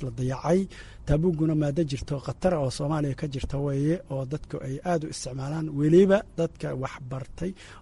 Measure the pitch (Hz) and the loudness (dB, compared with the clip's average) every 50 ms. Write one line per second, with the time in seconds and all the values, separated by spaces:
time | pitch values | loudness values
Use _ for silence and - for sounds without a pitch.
0 | 139 127 113 123 127 127 131 127 - 147 175 196 196 - - - - - - - | -6 -6 -4 -2 -2 -2 -2 -2 2 2 2 2 2 0 -6 -14 -16 -16 -18 -8
1 | - - 143 151 170 185 165 151 160 160 160 151 147 143 139 175 165 135 139 123 | 0 2 2 4 4 2 2 2 2 2 2 2 2 2 2 0 0 0 -2 -6
2 | - - 147 131 - - - - - 185 180 151 139 127 - - 147 143 160 151 | -4 -6 -6 -6 -6 -8 -4 0 0 2 2 2 0 -2 -2 -2 -2 0 0 0
3 | 147 139 131 - 156 147 135 131 - - 135 139 143 143 139 139 143 156 170 185 | 0 -2 -2 -4 -6 -6 -4 -4 -4 -4 -2 -2 -2 0 0 2 2 2 0 0
4 | - - 135 135 135 127 151 147 - - 147 147 139 131 135 147 - 180 175 160 | -2 -6 -6 -6 -4 -4 -6 -8 -8 -8 -10 -8 -6 -8 -8 -4 -2 0 0 0
5 | 156 156 - - - 131 131 135 131 143 156 160 160 151 147 139 147 156 165 185 | -2 -4 -8 -8 -10 -8 -8 -6 -6 -4 -4 -4 -4 -4 0 2 4 8 10 10
6 | 202 190 190 214 - - - 165 165 156 - - - 147 139 127 127 - - - | 10 8 6 4 2 -2 -2 -2 -2 -2 -2 -6 -6 -6 -4 -4 -6 -6 -8 -10
7 | 135 123 135 127 127 - - - 160 190 196 - - - - - | -10 -8 -8 -8 -8 -10 -8 -6 -6 -6 -6 -8 -14 -20 -20 -20